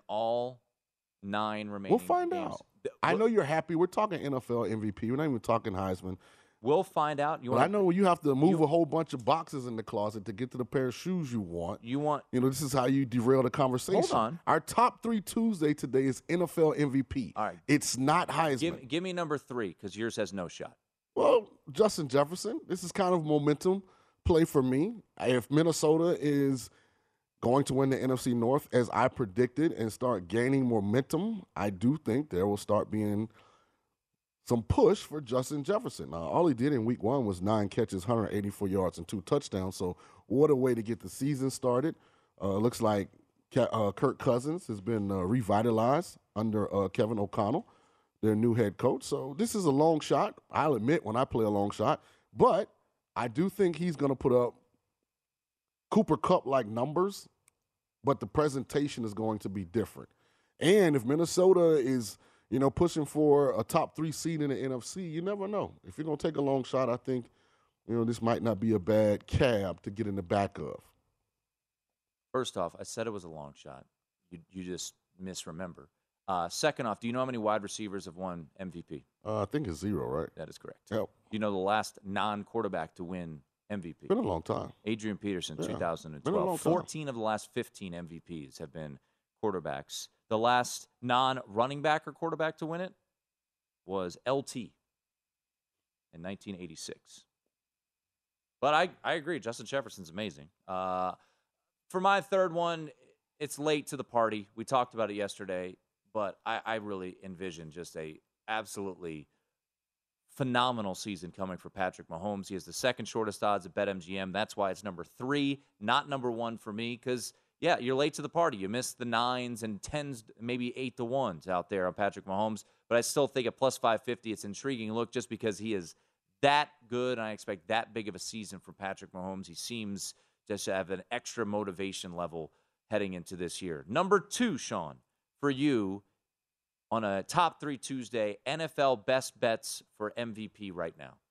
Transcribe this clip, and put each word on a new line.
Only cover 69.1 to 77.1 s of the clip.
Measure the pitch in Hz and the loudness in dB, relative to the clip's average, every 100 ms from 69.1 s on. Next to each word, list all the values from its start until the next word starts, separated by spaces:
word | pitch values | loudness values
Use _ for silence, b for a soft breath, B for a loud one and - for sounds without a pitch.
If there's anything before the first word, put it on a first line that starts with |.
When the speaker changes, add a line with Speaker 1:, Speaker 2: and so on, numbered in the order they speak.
| 104 - | 4 0
Speaker 2:
cab | - 139 110 95 85 | 2 4 2 0 -6
to | - | -8
get | 101 104 | -6 -4
in | 98 | -4
the | |
back | 87 104 98 - | 0 0 0 -4
of. | 73 50 - _ _ _ _ _ _ _ _ _ _ _ _ _ _ | -10 -10 -16 _ _ _ _ _ _ _ _ _ _ _ _ _ _
Speaker 1:
First | 127 123 - | -4 -4 -4
off, | 87 92 | -6 -6
I | |
said | 98 - 113 | -12 -8 -6
it | |
was | 104 | -8
a | 87 | -10
long | 78 73 | -14 -14
shot. | 73 76 65 - _ _ _ _ | -16 -18 -20 -20 _ _ _ _
You, | 87 82 | -20 -16
you | 95 | -12
just | 90 87 - - _ 87 | -10 -8 -10 -16 _ -16
misremember. | 95 90 - 82 92 73 71 _ _ _ - | -12 -12 -12 -12 -12 -14 -20 _ _ _ -4
Uh, | 92 85 | -2 -2
second | - 156 139 123 | 0 -2 0 -4
off, | 101 | -4
do | |
you | 117 | -4